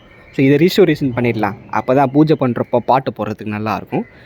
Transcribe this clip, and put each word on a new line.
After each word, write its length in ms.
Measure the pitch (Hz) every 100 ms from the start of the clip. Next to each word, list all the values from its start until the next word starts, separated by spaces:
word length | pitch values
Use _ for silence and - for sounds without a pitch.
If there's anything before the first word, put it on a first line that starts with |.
| - - -
So, 160 | -
இதை 120 | 135 143
ரீஸ்டோரேஷன் 580 | 175 202 175 147 139
பண்ணிடலாம். 400 | 117 120 110 104 101 -
அப்போ 240 | 104 -
தான் 160 | 131 135
பூஜை 260 | 139 156 151
பண்றப்போ 360 | 131 120 120 123
பாட்டு 340 | 113 127 135
போடுறதுக்கு 420 | 110 104 107 107
நல்லாயிருக்கும். 500 | 107 107 95 - - 240 -